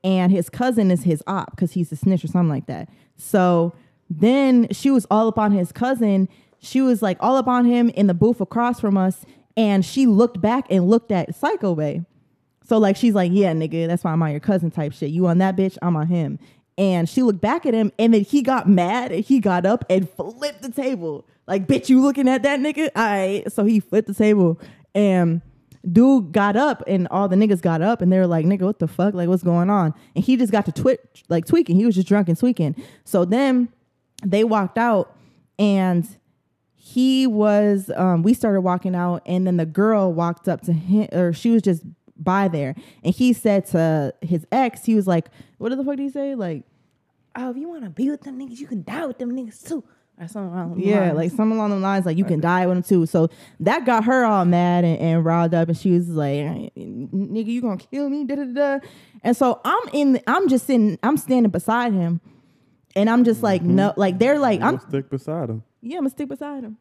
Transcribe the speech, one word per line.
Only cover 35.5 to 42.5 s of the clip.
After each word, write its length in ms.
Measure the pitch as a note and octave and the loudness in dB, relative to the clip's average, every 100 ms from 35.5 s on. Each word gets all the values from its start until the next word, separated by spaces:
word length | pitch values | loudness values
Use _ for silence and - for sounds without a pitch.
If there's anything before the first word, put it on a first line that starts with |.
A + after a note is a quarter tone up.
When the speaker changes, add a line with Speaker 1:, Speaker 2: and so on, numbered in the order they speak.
| - | -2
Speaker 1:
and 480 | G#3 G3 F#3 F3 D#3+ - _ _ _ _ _ _ | 0 2 2 0 -4 -12 _ _ _ _ _ _
he 520 | - B3 C4 C4 C4 | -8 0 2 2 0
was, 640 | G#3 G#3 G#3 G#3 G3 F#3+ - | 2 2 4 2 0 -2 -2
um, 280 | F#3 E3+ | 0 2
we 100 | F3+ | 2
started 280 | A#3+ A3+ G3 | 2 2 0
walking 340 | F#3 F3+ F#3+ F3+ | 0 -2 -4 -4
out, 260 | F3 F3 - | -4 -4 -4
and 200 | F3+ F#3 | -2 0
then 120 | F3 | 0
the 80 | D#3+ | -2
girl 460 | D#3 G#3+ G#3+ F#3+ | 0 2 2 0
walked 360 | E3 E3+ E3+ - | 0 -2 -2 -4
up 120 | E3+ | -4
to 120 | - | -2
him, 340 | E3 F3+ G#3 G#3+ | -4 0 0 0
or 200 | F3 F3 | 0 0
she 160 | E3 A#3 | 0 2
was 100 | A#3 | 2
just 220 | F#3+ E3 - - _ - | 2 -2 -4 -20 _ -8
by 320 | D#3 F#3+ | -2 0
there, 280 | G3 | 0